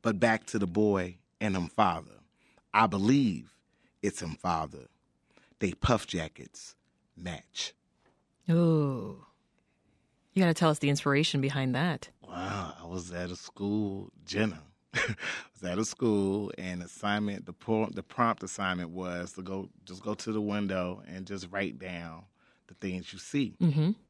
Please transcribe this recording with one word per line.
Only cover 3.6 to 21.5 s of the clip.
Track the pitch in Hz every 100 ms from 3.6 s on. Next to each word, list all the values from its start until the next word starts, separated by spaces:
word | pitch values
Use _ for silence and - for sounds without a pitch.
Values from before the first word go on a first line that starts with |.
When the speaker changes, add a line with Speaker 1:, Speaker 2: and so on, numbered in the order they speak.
| _ _ _ _
Speaker 1:
it's | 104 -
him | 85 76
father. | 90 82 78 76 60 _ _ _ _ _ _ _
They | 101
puff | - - 117 -
jackets | 87 78 - 67 - - - _ _ _ -
match. | 87 82 - - - - _ _ _ _ _ _ -
Speaker 2:
Ooh. | 170 170 160 143 127 101 98 - _ _ _ _ _ _ _ _ _ _
You | -
gotta | 180
tell | 160 165
us | 151
the | 143
inspiration | 143 151 139 160 143
behind | 135 139 131
that. | 127 175 131 - _
Speaker 1:
Wow. | - 90 95 101 87 71
I | 85
was | 92 87
at | 87 90
a | 90
school, | - - 101 107 104 98 98 _
Jenna. | - 101 110 80 73 _
<laughs> | _
I | - - 107 - - - _
was | 92
at | 90
a |
school, | 110 - 120 104 98 101 101 -
and | 92 90
assignment, | 87 - 104 104 104 101 -
the |
po-, | 87 - 110 107
the | -
prompt | - - 117 110
assignment | 92 - 95 90 85
was | 87 90 87 87
to | -
go, | 92 95 95 _
just | - 92
go | 107
to | 104 -
the | 107
window | 104 104 101 95 90 95 -
and | 90 95
just | 98 90